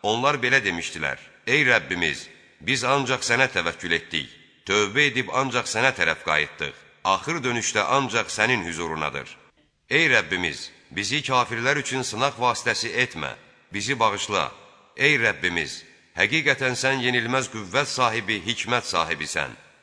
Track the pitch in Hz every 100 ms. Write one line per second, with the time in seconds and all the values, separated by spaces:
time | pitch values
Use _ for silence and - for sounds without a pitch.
0 | 101 113 135 143 123 135 104 85 82 -
1 | 73 65 - - - 139 135 113 78 90
2 | 82 69 - - - _ 76 131 123 139
3 | 123 131 - 120 131 98 82 82 87 85
4 | - 82 67 - - _ - 101 104 117
5 | 147 120 107 127 135 123 113 110 131 127
6 | 82 80 - 76 73 - 73 - - _
7 | 95 95 - 165 127 120 107 110 95 135
8 | 131 117 107 - 107 123 85 80 85 80
9 | 76 67 64 - _ _ _ _ _ 143
10 | 165 120 82 90 87 71 - - _ 95
11 | 101 143 135 127 120 117 120 147 - 131
12 | 123 107 135 127 123 113 120 110 113 98
13 | 123 82 69 58 - _ _ 101 101 131
14 | 110 101 - 101 71 - - - _ -
15 | 143 143 113 92 90 85 73 - - -
16 | _ - 104 156 151 131 131 123 131 135
17 | 123 123 117 131 107 110 98 113 143 -
18 | 123 110 101 107 85 117 110 120 - 87
19 | 80 80 76 78 69 55 - _